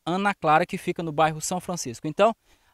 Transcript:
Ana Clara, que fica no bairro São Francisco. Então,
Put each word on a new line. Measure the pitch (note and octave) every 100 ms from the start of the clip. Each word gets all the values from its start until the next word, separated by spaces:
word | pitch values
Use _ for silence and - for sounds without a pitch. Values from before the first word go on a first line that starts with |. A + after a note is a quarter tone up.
| -
Ana | F3+ G3+ F#3+
Clara, | D#3 D#3 F3
que | F#3+
fica | - F3
no | E3
bairro | D3 D#3 D#3
São | - F3+
Francisco. | - F3 B2+ A2+ D#3
Então, | D3+ G#3+ A3 _ _ _